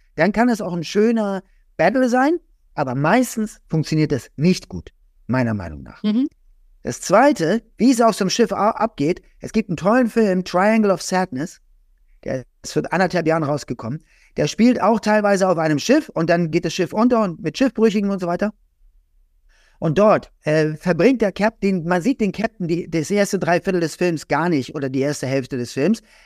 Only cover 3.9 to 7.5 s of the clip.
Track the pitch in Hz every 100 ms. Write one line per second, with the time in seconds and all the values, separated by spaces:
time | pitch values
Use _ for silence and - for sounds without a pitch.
3.9 | 160 151 143 - - 160 185 - 90 -
4.9 | _ _ _ - 127 120 110 85 73 -
5.9 | - 208 214 285 - _ _ _ _ -
6.9 | 123 - 185 277 285 160